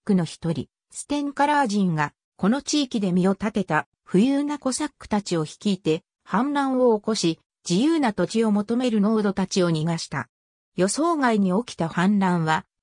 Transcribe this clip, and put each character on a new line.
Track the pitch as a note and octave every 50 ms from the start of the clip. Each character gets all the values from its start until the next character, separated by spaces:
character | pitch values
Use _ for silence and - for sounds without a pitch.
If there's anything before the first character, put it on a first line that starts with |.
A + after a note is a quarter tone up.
| _
ク | - G3+
の | F3+ E3
一 | - - - - E3
人、 | E3 - - - _ _ _ _
ス | - - - -
テ | C#4+ D4
ン | C#4+ C#4+ C#4
カ | - C#4
ラ | D4 D4 C#4+ C#4
ー | G#3+
人 | G3+ G#3 G3 F3+ D#3+
が、 | D3+ D3 C#3+ - _ _ _ _
こ | - - G3
の | B3 C#4+
地 | - - - D4 C#4+
域 | B3+ - A3+
で | G3+ F#3
身 | F3 F#3 F3 F#3+
を | G3
立 | - G3 A3
て | - G#3+ F#3
た | - D#3 D3+ - _ _ _ _ -
富 | - F#3 A3
裕 | C4+ C#4 C#4 D4
な | D4 D4 C#4+
コ | - C4 B3
サ | - D4+
ッ | D4 _ -
ク | - -
た | A3 G#3
ち | G3+ - F3+ E3
を | D#3
率 | - - - - G#3
い | F#3+ F#3
て、 | - D#3+ D#3 E3+ - _ _ _ _
反 | - - G3 B3+ D4
乱 | C#4+ C#4+ C#4 C4 C4 B3+
を | B3+ A#3+ A3 G3+
起 | -
こ | - A3
し、 | - - E3 D#3+ - _ _ _ _ - -
自 | F3 F#3+ C4
由 | D#4 E4 D#4+
な | C#4+ A3+
土 | - - F3 -
地 | - A3+ A3+
を | A3
求 | G3+ G#3 G#3 G3+ A#3
め | B3 C4 B3+
る | A3 G#3+
農 | G3 G#3+ A3+ G#3+
奴 | G#3 G3+ F#3+
た | - F#3 -
ち | - F#3 F3
を | E3+
逃 | E3 D#3 D#3
が | E3+ E3 E3
し | - -
た。 | - C#3 B2 - _ _ _ _ _ _ _ _ _
予 | - F3+ G3
想 | - C4 D#4 E4+ E4+
外 | D4 C4+ A#3+ A3+ G#3
に | G3 F#3 F3+ G#3 B3
起 | - -
き |
た | - E3+ E3
反 | - F3 F3 G3 G#3 G3
乱 | F#3+ F#3 F3+ E3+ D#3+
は、 | D#3 D#3 - - _ _ _